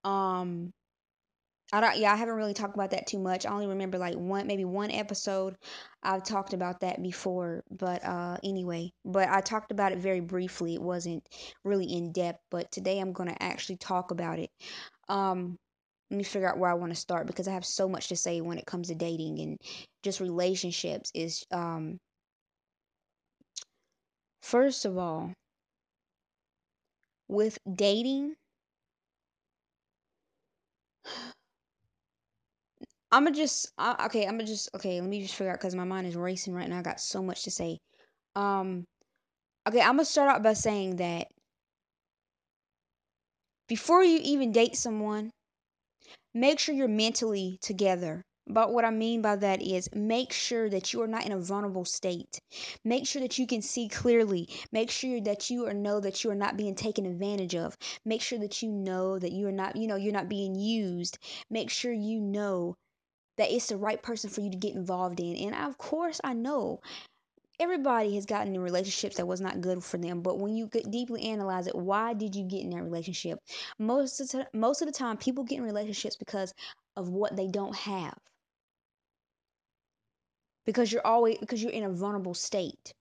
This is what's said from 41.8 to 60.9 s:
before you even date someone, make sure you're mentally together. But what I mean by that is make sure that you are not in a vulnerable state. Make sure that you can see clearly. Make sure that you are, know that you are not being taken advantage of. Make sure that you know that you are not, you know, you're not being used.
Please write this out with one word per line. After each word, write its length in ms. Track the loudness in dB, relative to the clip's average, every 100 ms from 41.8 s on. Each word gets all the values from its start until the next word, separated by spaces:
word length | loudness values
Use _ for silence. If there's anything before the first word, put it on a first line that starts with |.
| _ _ _ _ _ _ _ _ _ _ _ _ _ _ _ _ _ _ -6
before 360 | -4 6 8
you 140 | 10 8
even 300 | 4 2 6
date 240 | 6 6 2
someone, 540 | -4 -2 -2 -2 -6 -12 _ _ _ _ _ _ -20 -20 _
make 240 | 6 6 6
sure 160 | 2
you're 140 | 2 4
mentally 680 | 4 4 2 0 0 -2 -6
together. 600 | -6 2 4 4 0 -6 -12 _ 0
But 260 | 4 4
what 120 | 4
I 60 | 4
mean 320 | 2 2 2
by 140 | 2 4
that 260 | 4 2
is 260 | 2 0 0
make 380 | -2 2 2 0
sure 360 | -2 0 0 2
that 220 | 0 0
you 100 | -2
are 40 | 0
not 180 | 0
in 60 | -2
a 80 | -2
vulnerable 460 | -2 -2 -2 -2
state. 560 | -4 -2 -2 -2 -6 -14 _ -12 -12 -4
Make 220 | 0 2 0
sure 160 | -2
that 160 | -2 0
you 80 | 0
can 160 | 0
see 240 | -2 -4 -4
clearly. 600 | 2 6 8 6 2 -2 -10 -2
Make 180 | 0 0
sure 300 | 0 -2 0
that 300 | 0 -2 -2
you 160 | -2 0
are, 80 |
know 260 | 0 2 2
that 240 | 0 -2
you 60 | -2
are 40 | 0
not 200 | 0 0
being 180 | -2
taken 320 | -2 -2 0 -2
advantage 480 | -2 -2 -2 -2
of. 220 | -2 -4 -6 -12 -8
Make 180 | -2 -2
sure 180 | -2 -2
that 200 | -4 -4
you 120 | -2
know 480 | -2 -2 0 0 0
that 100 | -2
you 160 | -2 -2
are 60 |
not, 240 | 0 -2 -2
you 100 | -2
know, 80 | 0
you're 160 | 0
not 160 | 0 0
being 280 | -2 -2 0
used. 600 | 2 2 0